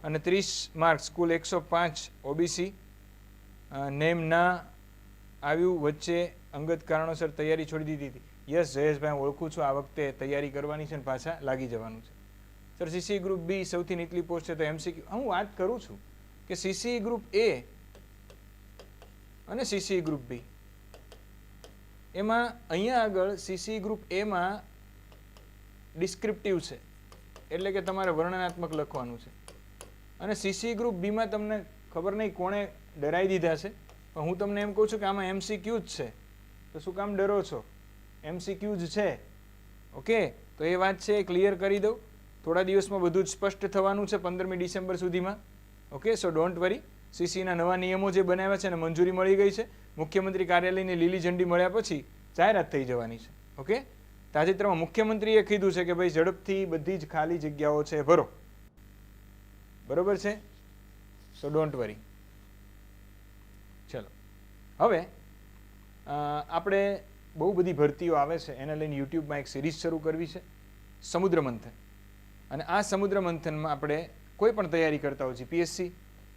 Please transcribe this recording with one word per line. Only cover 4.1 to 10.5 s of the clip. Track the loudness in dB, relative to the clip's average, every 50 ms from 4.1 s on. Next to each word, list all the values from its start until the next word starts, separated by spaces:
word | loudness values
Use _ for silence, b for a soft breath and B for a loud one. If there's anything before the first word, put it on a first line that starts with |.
| 2 2 2
ના | 4 4 6 6 6 4 2 -4 -12 -18 -20 -20 -20 -20 -20 -20 -20 -20 -20 -20 -20 -16 -6 -2
આવ્યું | 0 2 4 4 2 2 2
વચ્ચે | 2 0 0 -2 -2 -2 0 0 0 -2 -4 -12 -18 -14 -10
અંગત | -6 -2 -2 -2 -2 0
કારણોસર | 0 0 0 0 -2 -2 -2 -4 -4
તૈયારી | -2 -2 0 0 0 0 0
છોડી | -4 -4 -6 -4
દીધી | -4 -4 -6 -6 -8
હતી. | -10 -14 -18 -20 -20 -20 -10 -2 0
યસ, | 2 2 2 0
જયેશભાઈ, | 2 2 2 2 2 0 -2
હું | -2 0
ઓળખું | 0 -2 -2 -2 -6 -6
છું, | -4 -2 0
આ | 0 0
વખતે | 0 -4 -6 -6 -4 -4 -4 -4
તૈયારી | -6 -4 -2 -2 -2 -2 -4